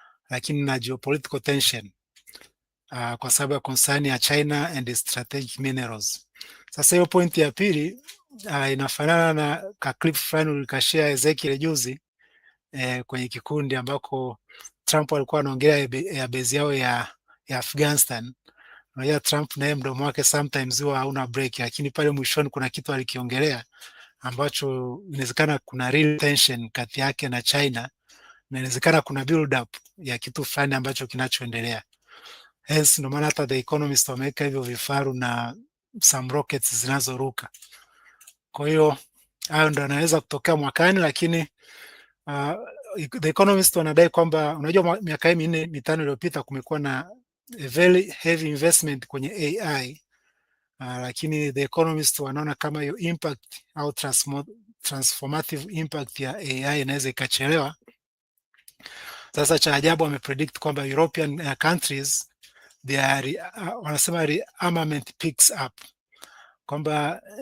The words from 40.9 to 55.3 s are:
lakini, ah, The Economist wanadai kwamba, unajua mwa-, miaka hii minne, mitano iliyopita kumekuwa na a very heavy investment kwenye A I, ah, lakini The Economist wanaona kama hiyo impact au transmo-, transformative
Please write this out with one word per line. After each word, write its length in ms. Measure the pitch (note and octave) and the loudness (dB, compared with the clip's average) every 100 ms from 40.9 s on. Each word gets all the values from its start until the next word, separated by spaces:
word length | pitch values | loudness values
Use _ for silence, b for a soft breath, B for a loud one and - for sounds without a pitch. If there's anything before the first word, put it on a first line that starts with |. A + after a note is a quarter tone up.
| F#3+ | 6
lakini, 480 | D#3+ - E3+ E3 G3 _ B B B B B B - | 2 2 0 0 -2 _ B B B B B B -8
ah, 280 | C#3+ C#3+ F#3+ A#3 - - A3 C#3+ B3+ | -4 -4 -4 -10 -16 -12 -10 -8 -2
The 80 | D#3 | 0
Economist 480 | D3+ G3 G3 F#3 F3+ | 6 6 6 4 2
wanadai 320 | D#3 D3+ E3+ | 4 8 8
kwamba, 480 | - E3 D#3 D3+ D#3 | 8 4 4 2 0
unajua 260 | D3+ F#3 | 2 4
mwa-, 180 | E3+ F#3+ | 4 2
miaka 260 | F3+ D3+ E3 | -2 2 4
hii 60 | |
minne, 320 | E3+ D#3+ D#3+ D#3+ | 4 2 0 -2
mitano 360 | D3 B2+ D#3+ | -6 -2 0
iliyopita 400 | D3 C3+ F3 D#3 | 0 -2 -2 -4
kumekuwa 360 | - C3+ - D3+ | -6 -8 -4 -2
na 320 | C#3+ C3 F3 A3+ _ _ - A#3 | -2 -4 -6 -16 _ _ -20 -12
a 100 | C3+ | -4
very 340 | C3 F3+ F3+ G3 - | 6 8 8 4 -2
heavy 300 | E3 E3 D#3 | 0 0 0
investment 580 | C#3+ E3 E3 D#3 C3+ - | 2 4 4 2 -6 -8
kwenye 220 | C#3 C3+ G#3 D3 G3 | -6 -6 -2 -2 -2
A 180 | D#3+ C#3 | -2 -2
I, 200 | B2+ D3+ _ _ _ _ _ _ _ - | -4 -12 _ _ _ _ _ _ _ -14
ah, 200 | B2+ B2 | -10 -8
lakini 540 | B2 - D#3+ D3+ D3 | -8 -6 -2 0 0
The 100 | C3+ | -2
Economist 560 | C#3 - D#3+ D#3 D3 - | -2 2 2 2 0 0
wanaona 360 | C#3 C#3 D3+ | -4 -4 -4
kama 280 | C#3+ D#3 D3+ | -4 -4 -4
hiyo 140 | C#3+ A3+ | -6 -4
impact 480 | E3+ E3+ D#3+ C3+ - - _ | -4 -2 -4 -6 -14 -20 _
au 160 | D3+ D3 | -6 -6
transmo-, 520 | - C#3 B2+ D3 C#3 C#3+ A3+ G#3+ _ | -4 -2 0 0 -4 -8 -16 _ _
transformative 840 | - C#3 B2+ - C#3 | -8 -2 -2 -2 -4